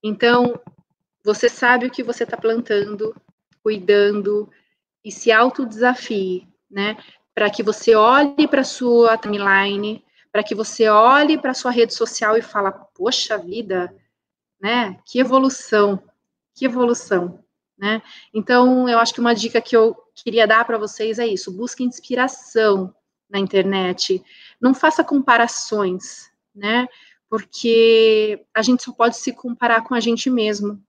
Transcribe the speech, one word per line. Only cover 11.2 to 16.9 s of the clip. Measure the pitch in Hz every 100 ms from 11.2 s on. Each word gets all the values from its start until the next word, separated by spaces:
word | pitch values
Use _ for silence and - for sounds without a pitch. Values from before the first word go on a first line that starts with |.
| 302 311
pra | 262
sua | 254 254
rede | 240 226
social | - 147 - 220 220
e |
fala, | 226 214 196
"Poxa | 190 - _ 196 254 - 214
vida, | 175 208 208 185 180 - _ _ _ _ _ _
né? | 196 240 214 185 _
Que | 247
evolução, | 254 262 269 262 - 214 202 196 _ _ _ _ _
que | _
evolução", | 254 240 240